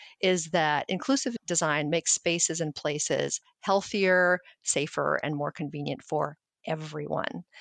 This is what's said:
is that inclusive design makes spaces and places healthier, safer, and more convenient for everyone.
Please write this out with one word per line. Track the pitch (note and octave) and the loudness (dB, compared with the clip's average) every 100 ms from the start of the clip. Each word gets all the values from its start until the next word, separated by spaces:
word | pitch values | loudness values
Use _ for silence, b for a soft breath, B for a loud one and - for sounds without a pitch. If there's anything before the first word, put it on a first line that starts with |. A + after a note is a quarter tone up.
| B B | B B
is | F#3 F3+ D#3+ | 2 2 2
that | F3+ D#3 D3 - | 2 2 2 0
inclusive | F#3 - - B3 A#3+ - | -2 0 0 0 -4 -4
design | E3 D#3 D3 D3 | 0 2 2 2
makes | E3 - - | 0 0 0
spaces | F3 E3+ - E3 | 0 0 0 -2
and | D#3 | -4
places | - D3+ D3 - C#3 C#3+ - b b | -4 -4 -2 -2 0 -2 -4 b b
healthier, | - G3 - G#3 F#3+ F#3 F3+ F3+ B B | 0 0 2 2 4 6 4 2 B B
safer, | - - D3+ - C#3+ C#3+ | -4 -2 -2 -2 0 0
and | D3 D3 | 0 -4
more | D3 | -4
convenient | - D3 D3 C#3+ C#3+ | -6 -8 -6 -6 -8
for | - D#3 D3 D3+ _ _ - | -4 -2 -2 -6 _ _ -6
everyone. | D#3+ D#3 D3+ D3 F3+ - - - B | -6 -6 -8 -4 -4 -4 -6 -14 B